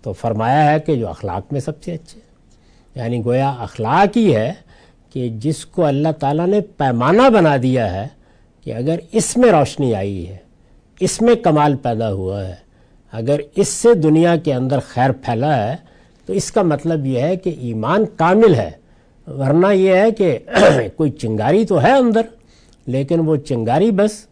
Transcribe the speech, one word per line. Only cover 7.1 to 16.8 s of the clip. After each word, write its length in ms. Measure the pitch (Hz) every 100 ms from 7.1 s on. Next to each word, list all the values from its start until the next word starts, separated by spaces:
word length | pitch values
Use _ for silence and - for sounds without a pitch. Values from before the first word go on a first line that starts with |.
| 202 262
بنا 220 | 220 165 139
دیا 320 | 127 127 104
ہے 140 | 92 113 _ _ _ _ _ -
کہ 80 |
اگر 260 | 113 135 170 -
اس 240 | 220 - 240
میں 140 | 247
روشنی 440 | 165 135 - 131 104
آئی 320 | 101 98 87
ہے، 100 | 92 _ _ _ _ _ _
اس 220 | 190 -
میں 140 | 226 233
کمال 400 | 190 151 147 135
پیدا 360 | 120 113 110
ہوا 360 | 98 92 101 92
ہے، 80 | 87 _ _ _ _ _
اگر 260 | 110 117 151 - -
اس 120 | 196
سے 260 | - 233
دنیا 420 | 220 156 160 170 170
کے 180 | 156
اندر 260 | 127 131 135 -
خیر 240 | - 131 -
پھیلا 360 | - 117 143 139
ہے 180 | 104 151 _ _ _ _ -
تو 80 |
اس 180 | 190 -
کا 100 | 220
مطلب 440 | 180 143